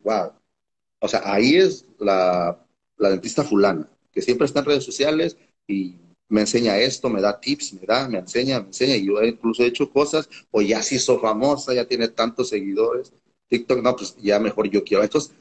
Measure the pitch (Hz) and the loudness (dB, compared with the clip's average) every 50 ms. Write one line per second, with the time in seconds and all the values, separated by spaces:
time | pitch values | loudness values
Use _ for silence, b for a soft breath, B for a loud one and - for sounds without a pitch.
0 | - 107 110 101 90 - - _ _ _ _ _ _ _ _ _ _ _ _ - | -4 -2 -2 -2 -2 -4 -8 _ _ _ _ _ _ _ _ _ _ _ _ -6
1 | - - - 101 - 98 101 101 113 131 151 180 190 175 - - - _ _ - | -6 -2 -2 -2 -2 0 0 2 4 4 4 4 4 2 0 -4 -14 _ _ -4
2 | 107 101 98 95 92 92 90 90 85 85 87 - _ _ _ _ _ _ _ - | 0 0 2 2 2 2 2 0 0 -2 -4 -6 _ _ _ _ _ _ _ 0
3 | 104 98 95 90 92 110 - - 143 - 107 101 98 101 92 80 76 - _ _ | 0 2 2 0 -2 -4 -2 -2 -2 0 2 4 4 4 2 0 -6 -10 _ _
4 | _ _ - - - - 123 120 151 139 - 147 135 143 147 135 131 - - - | _ _ -6 -6 -2 0 0 2 0 0 0 -2 0 0 0 0 -2 -4 -4 -2
5 | 135 151 156 156 170 170 - b b b b _ _ - 101 98 92 90 87 - | -2 0 0 0 -2 -2 -4 b b b b _ _ -6 -6 -6 -6 -6 -10 -16
6 | _ _ _ _ _ - 107 107 107 107 - 117 120 110 98 101 120 131 127 - | _ _ _ _ _ 0 0 0 2 2 0 0 2 2 2 2 2 0 -2 -4
7 | - 127 113 98 98 104 104 - - 127 143 143 - - 101 92 92 95 113 127 | -4 -4 -2 0 0 0 0 -2 -4 -6 -6 -6 -6 -12 -12 -10 -4 -2 0 0
8 | 135 127 110 92 90 - - 120 127 135 135 120 98 95 - - 127 139 135 110 | 0 -2 -6 -6 -6 -4 -2 -2 0 0 -2 -2 -4 -6 -4 -2 0 0 2 0
9 | 98 98 101 104 110 117 113 - - 113 113 - 120 120 120 - 147 131 - 135 | 0 0 0 2 2 0 0 0 -2 -2 0 2 2 2 2 0 -4 0 0 0
10 | 147 143 156 156 151 B B B B B - 107 104 101 110 110 110 - 135 123 | 0 2 0 -4 -4 B B B B B 0 0 2 2 0 -2 -2 -2 -2 -2
11 | - - 123 - - 110 107 107 127 143 147 135 - 135 127 123 120 - 123 117 | 0 2 0 2 2 0 0 2 0 0 0 0 -2 -2 -2 -2 -2 -2 -2 -2
12 | 117 113 - - 113 117 113 - 127 - 110 101 101 98 98 104 110 117 120 127 | -2 -4 -2 -2 -2 -2 -2 -4 -4 -2 -2 -4 -4 -4 0 0 0 0 0 -4
13 | 135 - _ _ _ _ _ _ _ - 123 117 120 - 131 123 113 123 123 - | -6 -10 _ _ _ _ _ _ _ -2 -2 -2 0 0 -2 0 2 0 0 -2
14 | 101 - - - 101 101 104 104 113 104 - 107 107 101 98 101 95 - 107 98 | -4 -14 -14 -6 0 2 2 2 2 0 -2 -2 -2 0 0 0 0 2 2 2
15 | 104 101 - 156 139 - _ _ | 2 2 0 -2 -4 -4 _ _